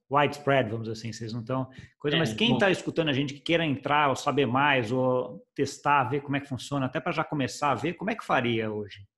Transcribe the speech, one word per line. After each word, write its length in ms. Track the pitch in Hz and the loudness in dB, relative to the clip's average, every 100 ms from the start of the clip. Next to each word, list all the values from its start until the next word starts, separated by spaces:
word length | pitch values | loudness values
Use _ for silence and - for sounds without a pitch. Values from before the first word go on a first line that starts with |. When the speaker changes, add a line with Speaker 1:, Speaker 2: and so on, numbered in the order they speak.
| - | -2
Speaker 1:
widespread, 580 | 139 143 139 - 139 110 | 2 2 0 2 2 2
vamos 200 | 113 113 | -2 -6
dizer 100 | 110 | -8
assim, 120 | 117 | -8
vocês 220 | 107 117 | -8 -8
não 100 | 120 | -8
tão 280 | 113 131 131 - - _ | -4 -4 -4 -10 -20 _
coisa, 200 | 147 139 | -2 0
Speaker 2:
É, 20 | |
Speaker 1:
mas 140 | 117 | 0
quem 160 | 107 226 | 2 2
Speaker 2:
bom. 80 | 240 | 4
Speaker 1:
tá 120 | 202 | 4
escutando 380 | 175 - - 160 | 2 -2 -2 0
a 60 | |
gente 180 | 127 143 | 0 -2
que 80 | 135 | -4
queira 240 | - 165 | 0 0
entrar 460 | 165 135 135 147 143 | 2 -2 0 2 2
ou 60 | 123 | 2
saber 300 | - 135 127 | 0 2 2
mais, 460 | 127 143 135 113 | 4 4 4 2
ou 500 | 127 127 127 - 180 _ | 0 2 0 -2 -8 _
testar, 500 | - 131 - 143 143 | -4 -4 -2 2 2
ver 160 | 120 143 | 2 -2
como 160 | 139 139 | -2 -4
é 40 | |
que 80 | 139 | -4
funciona, 360 | 123 - 143 | -8 -4 -2
até 160 | 131 160 | -2 -2
pra 120 | 175 | -4
já 120 | 160 | -2
começar 460 | 156 151 123 - 147 | -2 -2 -2 0 0
a 40 | |
ver, 200 | 123 143 | 0 -2
como 160 | 175 190 | -4 -6
é 40 | |
que 100 | 226 | -6
faria 460 | - 147 120 113 110 | 0 0 2 0 -2
hoje? 360 | 107 101 - 101 | -6 -8 -14 -20